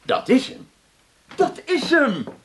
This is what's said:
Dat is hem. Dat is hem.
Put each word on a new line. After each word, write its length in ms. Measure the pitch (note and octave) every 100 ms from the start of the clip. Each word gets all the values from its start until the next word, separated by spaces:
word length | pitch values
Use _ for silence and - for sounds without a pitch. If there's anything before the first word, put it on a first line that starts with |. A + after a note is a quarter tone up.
Dat 260 | - - -
is 180 | B3+ -
hem. 220 | - - _ _ _ _ _ _
Dat 260 | - F4+ -
is 240 | - F4 -
hem. 360 | E4 C4+ F3 A2+ -